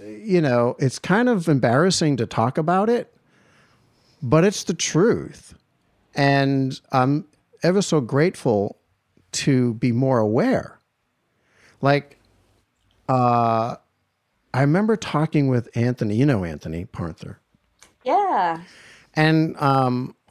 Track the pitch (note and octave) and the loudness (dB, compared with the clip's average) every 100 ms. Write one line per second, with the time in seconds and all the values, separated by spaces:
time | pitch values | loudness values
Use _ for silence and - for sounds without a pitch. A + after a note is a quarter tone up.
0 | G#3 G#3+ G#3+ F3+ D3 B2 A#2+ - C3 - | -18 -12 -2 0 2 2 0 0 -2 -2
1 | - G3 B3 G#3+ E3 C#3 B2 B2+ F#3+ - | -2 0 2 0 0 2 2 2 2 2
2 | D#3 C3 A2+ - A#2 E3 D#3+ F#3 A3 A#3+ | 0 0 -2 0 -2 0 -2 0 0 -2
3 | - _ _ _ _ _ _ _ _ _ | -4 _ _ _ _ _ _ _ _ _
4 | _ - B2 D#3 F#3+ G3+ - E3+ - D3+ | _ -10 0 4 4 0 -6 -6 -2 2
5 | A3 B2 C2+ - - - _ _ _ _ | 2 0 -4 -16 -20 -20 _ _ _ _
6 | _ - C#3 C#3 C3+ C3+ C3 C3+ - C3 | _ -2 2 2 2 0 -2 -6 -4 0
7 | B2+ D3 - _ _ _ E3 G3 F#3 D#3+ | 2 0 -4 _ _ _ -2 0 0 -2
8 | A2+ C3+ F3 - C3+ G#2 G#2 - _ _ | 0 0 0 -2 0 0 -2 -8 _ _
9 | _ _ _ - - C3 B2 A2 B2+ A#2 | _ _ _ -6 0 2 0 -2 -2 0
10 | C3 B2 G#2+ A#2 A#3+ B3 - - _ _ | 0 2 2 2 0 -2 -4 -16 _ _
11 | _ _ _ _ _ _ _ - C3+ C#3+ | _ _ _ _ _ _ _ -4 0 0
12 | - _ _ _ _ _ _ _ _ _ | -2 _ _ _ _ _ _ _ _ _
13 | - B2+ B2 A#2+ A#2 A2+ A#2 - _ _ | -4 0 2 2 2 0 -4 -8 _ _
14 | _ _ _ _ _ B2+ C#3+ E3+ A3 A3 | _ _ _ _ _ 0 2 2 0 -2
15 | - D3 D#3+ D#3 C3+ B2 - A#2+ A#2+ B2 | -2 -2 0 0 2 0 -2 -2 -2 -2
16 | A2 G#2+ D3 A2+ E2+ D2 - D#2+ G#2 - | -2 0 2 0 -2 -8 -10 -10 -10 -10
17 | E2+ D#2+ - - _ _ _ _ _ _ | -10 -10 -18 -20 _ _ _ _ _ _
18 | B3 F4+ G4 B3 F3 E3 F3 - - - | -2 0 0 0 -2 -4 -10 -20 -20 -20
19 | _ D#3 D#3 D#3+ D#3+ - C#3+ C3+ B2+ B2 | _ 0 2 2 0 0 2 2 2 -2
20 | B2+ - _ | -6 -12 _